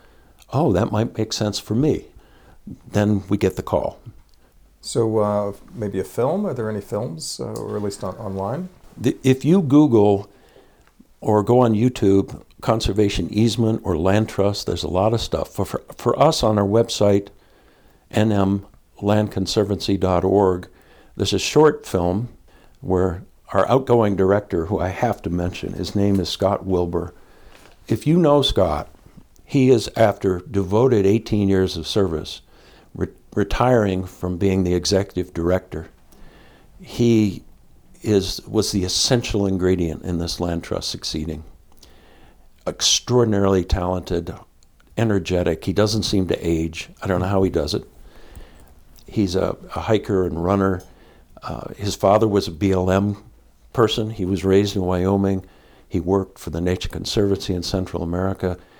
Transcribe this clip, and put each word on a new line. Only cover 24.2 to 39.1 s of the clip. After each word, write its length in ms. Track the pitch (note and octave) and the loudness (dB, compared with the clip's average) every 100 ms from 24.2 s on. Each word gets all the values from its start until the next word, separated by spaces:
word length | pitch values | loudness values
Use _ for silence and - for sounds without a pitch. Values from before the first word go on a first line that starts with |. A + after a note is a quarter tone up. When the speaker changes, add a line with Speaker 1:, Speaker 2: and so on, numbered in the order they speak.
| F#2+ G2+ - F2+ D#2+ | 2 2 0 -4 -2
Speaker 1:
who 140 | G2 | -2
I 100 | F2+ | -4
have 320 | F#2 B2 G2+ | -2 -4 -4
to 80 | F#2+ | -4
mention, 440 | F2 F2 - - | -4 -4 -6 -8
his 220 | F2+ F2+ G#2 | -8 -6 0
name 240 | G2+ G2 | 0 0
is 100 | E2+ | -2
Scott 360 | - G2 G2+ F#2+ | -2 -2 -2 -2
Wilbur. 480 | F#2 F2 E2+ E2+ - - - - - - - - | -2 0 -4 -6 -10 -20 -20 -20 -20 -20 -14 -6
If 200 | A2 D3 | -2 2
you 100 | E3+ | 4
know 240 | D#3 D3 | 6 4
Scott, 480 | - - F2 D2+ - - - - - _ - | 4 2 2 0 -6 -16 -20 -20 -20 _ -2
he 240 | C#3+ C3 | 2 6
is, 200 | A#2+ - - | 4 2 2
after 440 | A2 G2 G2 F2+ | 2 2 0 -2
devoted 640 | - G2 F#2 G#2 C3 A2+ G2 | -2 -4 0 2 4 4 4
eighteen 420 | A2 - G#2+ G2 | 2 0 0 2
years 300 | F#2+ F#2+ F2 | 2 2 -2
of 100 | D#2 | -4
service, 540 | A2 F#2+ D#2 - - - - - - _ - | 0 0 -2 -6 -14 -20 -20 -20 -20 _ -8
re-, 120 | F2 - _ - | -8 -8 _ -2
retiring 680 | G2+ - B2 B2 G#2 F#2 | -2 0 2 4 2 0
from 340 | F#2 - F#2 F2 | -6 -8 -6 -2
being 260 | G2 F#2+ | 0 2
the 100 | F2+ | 2
executive 580 | F2+ E2+ G2 G2 - F2+ | 0 0 0 0 -4 -6
director. 560 | E2 E2 F#2 - D#2 E2 _ _ - - - - - - - | -4 0 0 -2 -12 -14 _ _ -20 -20 -20 -20 -20 -20 -20
He 640 | - - A#2+ A2+ G#2+ - - - _ - - - | -10 0 4 4 2 -2 -12 -20 _ -20 -20 -8
is, 400 | - G2+ F#2 - - | 0 2 0 -6 -4
was 240 | G#2+ G2+ | -2 0
the 120 | G2+ | -2
essential 600 | F#2 - - | -2 -2 0